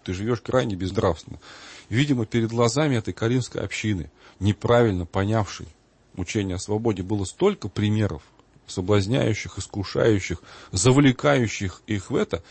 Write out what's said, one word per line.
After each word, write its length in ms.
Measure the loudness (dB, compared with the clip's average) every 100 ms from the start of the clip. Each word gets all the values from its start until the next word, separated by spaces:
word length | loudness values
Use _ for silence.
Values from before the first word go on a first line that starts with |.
«Ты 100 | -8
живешь 280 | -4 -2 -4
крайне 340 | 0 0 0 -2
безнравственно». 640 | -4 0 0 0 -6 -18 -18 -20 -20 -20 -4
Видимо, 360 | 0 2 0 0
перед 240 | -2 0
глазами 460 | 2 2 2 2 0
этой 180 | -2
коринфской 500 | -2 0 0 -2 -6
общины, 480 | -6 -4 -2 -2 -6 -14 -20 -2
неправильно 680 | 0 2 4 4 4 2 -2
понявшей 600 | -2 0 0 -2 -6 -16 -20 _ _ _ -10
учение 400 | -4 -2 -2 -4
о 40 |
свободе, 420 | -4 -2 -2 -2
было 240 | -2 -4 -4
столько 440 | 0 0 0 -6
примеров, 520 | -2 0 2 0 -4 -12 _ _ _ -10
соблазняющих, 880 | -4 2 2 2 0 0 -2 -6 -12
искушающих, 840 | -8 -8 -4 2 4 2 0 -8 -12 -20 -8
завлекающих 1120 | 0 4 6 6 4 2 2 2 -2 -8 -8 -6
их 240 | -6 -2
в 40 | -2
это, 280 | -2 -4 -8